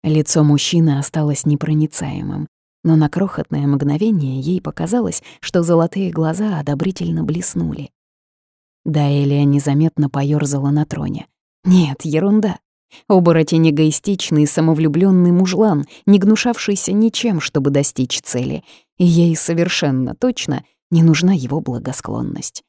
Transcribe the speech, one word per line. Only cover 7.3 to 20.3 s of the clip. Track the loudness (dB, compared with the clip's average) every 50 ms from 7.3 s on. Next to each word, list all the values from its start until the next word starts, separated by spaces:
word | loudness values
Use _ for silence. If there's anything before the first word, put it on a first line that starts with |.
| -4 -4 -6 -6 -6 -4 -4 -4 -6 -10 -12 -16 _ _ _ _ _ _ _ _ _ _ _ _ _ _ _ _ _ _ _
Даэлия | -4 -2 0 0 0 0 0 0 0 2 2 2
незаметно | 2 2 2 0 0 0 2 0 0 _ 0 -2 -2
поёрзала | -2 -4 -2 0 0 0 -2 -2 -4 -2 -2 0
на | 0 0 0
троне. | _ -4 -8 -6 -8 -8 -10 -12 _ _ _ _ _ _ _ _
Нет, | 4 4 4 4 2 -2 -6 -6
ерунда. | -2 -2 0 2 2 2 2 2 0 -4 -6 _ _ _ _ _ _ _ -20 _ _
Оборотень | 2 4 6 4 4 4 2 2 2 4 4 4
эгоистичный, | 4 4 2 2 0 -2 _ -4 -4 -4 -2 -2 2 2 2
самовлюблённый | 2 2 0 2 2 2 2 2 0 2 2 2 4 4 4 4 4
мужлан, | 4 4 2 0 2 2 2 2 2 0 -2 _ -12 -6 _
не | 4 4
гнушавшийся | 4 6 4 2 2 2 -2 -4 -2 -4 -4 -4 -2 -2 -2 0
ничем, | 2 2 0 0 -2 -4 -2 -2 -2
чтобы | -4 -2 _ -2 0 0
достичь | 0 0 0 -2 -2 -4 -4 -4 -4 -8
цели. | _ -6 -6 -6 -4 -6 -6 -8 -10 _ -20 _ _ _ _
И | _ 2
ей | 4 4 4 4 2 2
совершенно | 0 -2 -2 0 0 0 -2 -2 -2 -2 -2 0 -2 -2 -4 -4
точно | _ -2 -2